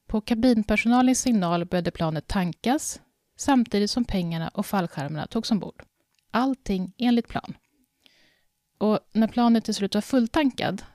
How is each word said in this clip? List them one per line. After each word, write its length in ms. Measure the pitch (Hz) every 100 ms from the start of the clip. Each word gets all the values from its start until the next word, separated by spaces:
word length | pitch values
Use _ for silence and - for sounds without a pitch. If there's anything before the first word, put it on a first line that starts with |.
| -
På 140 | 214
kabinpersonalens 1000 | - 226 254 220 214 208 226 247 254 254
signal 440 | 254 220 170 170
började 260 | 175 180 170
planet 360 | - 160 156 -
tankas 760 | 202 175 - 226 294 - - - _ _ -
samtidigt 540 | - 262 226 202 208
som 140 | 254
pengarna 440 | 233 196 170 165 165
och 180 | - -
fallskärmarna 600 | 202 170 - 143 156 -
togs 240 | 226 -
ombord. 320 | 208 - - - _ _ _ _
Allting 640 | 220 262 254 - 190 180 -
enligt 300 | 240 233 -
plan. 280 | - - - _ _ _ _ _ _ _ _ _ _ _ _
Och 220 | 214 214 -
när 160 | 214 220
planet 360 | - 240 226
till 100 | 220
slut 200 | 202 196
var 80 | 208
fulltankad, 800 | - 262 226 330 285 - - 190 -